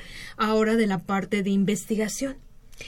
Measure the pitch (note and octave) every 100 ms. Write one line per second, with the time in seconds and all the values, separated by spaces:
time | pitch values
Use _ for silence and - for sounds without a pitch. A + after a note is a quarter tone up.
0 | - - - - G#3+ A3 A3 A3+ G#3 F#3
1 | - G3 F#3+ G#3 G3 G3 F#3+ G#3+ - G#3+
2 | G#3+ - C4+ C4+ - - - -